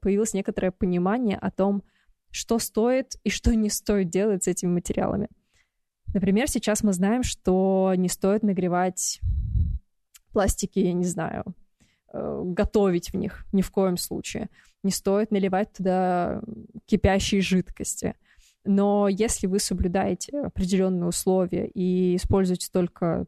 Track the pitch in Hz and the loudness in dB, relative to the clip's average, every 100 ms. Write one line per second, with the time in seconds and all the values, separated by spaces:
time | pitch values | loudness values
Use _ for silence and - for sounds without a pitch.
0 | 190 202 220 190 208 - 185 - 185 175 | 0 0 0 -2 -4 -2 -2 0 0 2
1 | 185 240 226 - - - 196 202 - _ | 0 0 0 -2 -4 0 0 0 -6 _
2 | _ _ _ - - 226 - 214 240 262 | _ _ _ -10 -2 -2 -2 0 2 2
3 | 262 - 208 - - 220 214 - - 208 | -2 -6 -4 -2 0 2 0 -2 0 0
4 | 170 190 214 190 185 175 180 175 - - | 0 0 0 0 -2 -2 -2 -2 -2 -2
5 | - 202 - _ _ _ _ _ _ _ | -2 -2 -6 _ _ _ _ _ _ _
6 | - 196 190 202 285 240 214 208 208 180 | -6 -2 2 2 2 0 0 0 2 2
7 | 196 247 254 - 185 185 190 190 190 185 | 2 0 -2 -2 2 2 4 4 2 2
8 | 180 - 196 214 208 185 180 180 185 - | 0 0 0 2 0 0 0 0 0 -2
9 | - - - - - - - - - _ | -6 -4 -2 -2 0 0 0 -2 -8 _
10 | _ - _ 220 302 - 190 196 185 175 | _ -20 _ 0 0 0 -2 0 0 0
11 | 180 165 160 - - - - _ _ _ | -2 -4 -6 -8 -10 -14 -20 _ _ _
12 | _ - 147 143 175 175 202 214 196 175 | _ -10 -8 -6 -4 -2 0 2 2 0
13 | - 190 202 - - 196 - 202 185 175 | -2 -6 -6 -10 -2 0 0 0 0 0
14 | - 170 - - - _ _ _ 196 - | -6 -8 -8 -10 -10 _ _ _ -4 -2
15 | 196 196 214 202 190 190 214 - 185 185 | 0 2 2 0 2 0 -2 -2 0 2
16 | 185 180 175 - - - - - - 208 | 2 0 -2 -4 -8 -14 -16 -20 -2 2
17 | 196 196 - 202 175 185 - - - - | 4 2 2 0 2 0 0 -6 -10 -6
18 | - - _ _ _ _ - 196 202 202 | -6 -8 _ _ _ _ 0 2 4 4
19 | 202 190 226 - 190 190 - 180 185 190 | 2 2 0 -2 -2 -2 -2 -2 0 0
20 | 196 175 - 294 175 190 180 190 190 180 | 0 -4 -6 -6 -6 -4 0 2 2 2
21 | 175 - 190 190 180 185 - 196 180 180 | 0 -2 2 2 2 -2 -4 -2 0 2
22 | 180 180 - 196 185 180 - 185 175 - | 2 2 2 2 2 0 -2 -2 -2 -2
23 | 170 - | -2 -2